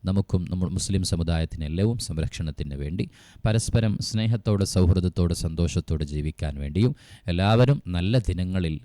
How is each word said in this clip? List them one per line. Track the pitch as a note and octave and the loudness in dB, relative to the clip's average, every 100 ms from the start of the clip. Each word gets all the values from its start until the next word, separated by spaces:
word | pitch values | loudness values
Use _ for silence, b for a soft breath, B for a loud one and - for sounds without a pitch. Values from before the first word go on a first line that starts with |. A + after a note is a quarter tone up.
നമുക്കും | F#2 G2 G2 F2+ F2+ | 0 0 0 -2 -2
നമ്മൾ | F#2 F2+ | -2 -2
മുസ്ലിം | F#2 - G2 | -2 -2 -2
സമുദായത്തിനെല്ലാവും | F2+ F2 E2 E2 D#2+ - D2+ E2 G#2+ A#2 | 0 0 0 0 -2 -4 -4 0 0 0
സംരക്ഷണത്തിന് | - D#2 D#2+ - E2 C#2+ C#2+ C#2 | -6 -4 -4 -4 -8 -6 -8 -6
വേണ്ടി | C#2+ F2 - B B B | -6 -4 -6 B B B
പരസ്പരം | A2+ A2 - - A2 F#2+ | 0 0 2 0 0 0
സ്നേഹത്തോടെ, | - A2 A2 A2+ A2+ G2+ G2 | -2 -2 0 0 2 2 2
സൗഹൃദത്തോടെ, | F#2+ F2+ F2 F2+ - F2 E2 | 4 4 4 2 0 0 0
സന്തോഷത്തോടെ | E2 D#2+ E2+ E2+ - D#2 D2+ | -4 0 0 0 -2 -4 -2
ജീവിക്കാൻ | D2 D2+ - D2+ C#2+ | -4 -4 -4 -6 -6
വേണ്ടിയും | C#2+ D#2 A#2+ D3 B B - | -4 2 2 0 B B -4
എല്ലാവരും | E2+ G2 A#2 B2+ C#3+ - | 0 4 6 6 4 0
നല്ല | F2 F2+ B2+ | -2 2 0
ദിനങ്ങളിൽ | G#2+ F2 F2+ F#2 E2+ D2+ | 0 -2 -2 0 -2 -4